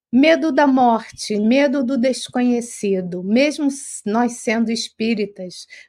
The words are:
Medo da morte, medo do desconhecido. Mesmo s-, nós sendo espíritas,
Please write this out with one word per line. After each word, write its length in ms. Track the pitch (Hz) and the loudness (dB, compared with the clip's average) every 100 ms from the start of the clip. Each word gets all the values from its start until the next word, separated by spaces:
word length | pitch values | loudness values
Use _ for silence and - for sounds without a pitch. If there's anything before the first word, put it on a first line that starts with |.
| _ | _
Medo 380 | 240 302 320 320 | 2 4 4 2
da 140 | 277 294 | 2 4
morte, 720 | 262 247 226 220 - - 208 | 4 4 2 -2 -14 -6 0
medo 460 | 214 262 285 277 | 2 4 4 0
do 140 | 247 277 | -2 0
desconhecido. 1200 | 262 254 - 247 247 240 240 - 202 190 180 180 | 0 -2 -4 -2 0 0 -2 -6 -2 -2 -4 -8
Mesmo 460 | 180 226 294 294 285 | 0 2 2 0 -4
s-, 340 | 277 - - - | -4 -10 -10 -4
nós 320 | 220 240 233 | 0 -2 -2
sendo 340 | - 220 226 | -4 -2 -2
espíritas, 960 | 226 - - 226 226 202 202 185 - - - | -4 -8 -6 -4 -2 -4 -8 -16 -16 -20 -20